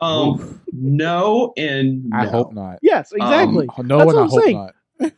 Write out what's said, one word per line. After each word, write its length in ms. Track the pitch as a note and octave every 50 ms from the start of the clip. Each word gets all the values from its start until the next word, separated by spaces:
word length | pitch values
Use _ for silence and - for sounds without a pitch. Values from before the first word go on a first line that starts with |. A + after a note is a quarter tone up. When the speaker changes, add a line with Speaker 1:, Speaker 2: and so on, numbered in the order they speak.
Speaker 1:
Um, 380 | E3 E3 D#3 D#3 D3 D3 C#3 C#3
Speaker 2:
oof. 200 | - - - - - - -
Speaker 1:
no, 800 | B2+ C3 C3+ C#3+ D3 D#3 E3 F3 F3 F#3 G#3+ G#3+ A#3+ B3+ A#3+ - -
and 540 | D#3 D3+ C#3 C3+ C3+ C3+ C3 C3 B2+ A#2 A2
Speaker 2:
I 100 | A#2+ A#2
Speaker 1:
no. 60 | G#2
Speaker 2:
hope 220 | G2+ A#2 B2 - A2
not. 260 | G#2 G2 F#2 F2+ -
Speaker 3:
Yes, 300 | - F#4+ F#4+ G3+ C#3 - -
Speaker 1:
Um, 80 | G#3
Speaker 3:
exactly. 460 | A3+ B3 D4 D#4+ F#4+ - - E3+ C#3+ A#2+ - - B2
Speaker 2:
No, 120 | B2 C#3 D3
Speaker 3:
That's 20 |
Speaker 2:
and 60 | - -
Speaker 3:
what 80 | -
Speaker 2:
I 60 | A4+ G4
Speaker 3:
I'm 60 | D#4+
Speaker 2:
hope 140 | - - A4+
Speaker 3:
saying. 280 | F#4+ A3 G2+ G2 F#2 - _ _ _ _ - - D#4 -